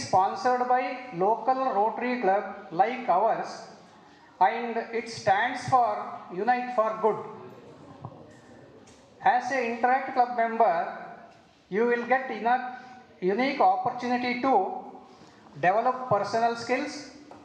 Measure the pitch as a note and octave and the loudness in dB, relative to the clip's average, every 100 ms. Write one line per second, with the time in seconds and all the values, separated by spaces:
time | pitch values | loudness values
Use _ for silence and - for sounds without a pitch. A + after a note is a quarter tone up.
0 | - F#3 G3+ - B3 B3 B3 B3+ C4+ C4+ | 0 2 2 0 0 2 2 2 0 -6
1 | - E3+ G3 A3+ C4 C4 C4 G3 A3 A3 | -10 -2 0 2 0 0 0 2 0 0
2 | B3 B3 F#3+ G3+ G3+ - - E3 G#3+ B3 | -2 0 2 2 -2 -10 -6 0 0 0
3 | - F3 A3 E3 - - - - - - | 0 2 2 0 -4 -12 -16 -20 -20 -20
4 | - - - - F#3+ A3+ A#3 A3+ A3+ A3+ | -20 -20 -20 2 2 2 -4 -4 -4 -6
5 | A#3+ - G#3 G3 A#3+ - - B3+ A3+ G#3 | -6 -2 2 2 2 -2 2 4 4 0
6 | - - - F3 A3+ B3 B3 A3 G#3+ G#3+ | -6 -12 -10 -2 0 0 0 0 0 0
7 | G#3+ - - - - - - - - - | 0 0 -6 -14 -18 -20 -20 -20 -20 -18
8 | - - - - - - - - - - | -18 -18 -20 -20 -20 -20 -20 -20 -20 -20
9 | - - F#3 B3 B3 C4+ A#3 A#3 B3 C4 | -20 -2 0 2 0 -2 -2 0 2 2
10 | C4 C4 A#3+ A#3 A3+ A3+ G#3 E3 F#3 - | 0 0 2 2 0 4 4 4 -2 -8
11 | - - - - _ _ _ F#3+ A#3+ A#3+ | -14 -16 -20 -20 _ _ _ 0 2 0
12 | A#3 C4 B3+ G#3+ A3+ B3 B3 - - - | 2 0 0 -4 0 0 -2 -12 -16 -20
13 | - - F#3 G#3+ C4+ C4+ F#3 G3 B3 - | -20 -4 0 2 0 4 4 4 -2 -4
14 | B3 B3 B3 B3 C4+ A3 F#3+ - - - | -2 -2 -2 -2 2 2 2 -4 -12 -16
15 | - - - - - C#3+ E3+ G#3 B3 B3 | -20 -20 -20 -20 -20 0 2 2 0 -2
16 | B3 G3+ G3 A3+ A#3 A#3 - C4 D4 - | -2 0 0 0 0 -2 -2 -2 -2 -10
17 | - - - - | -16 -20 -20 -20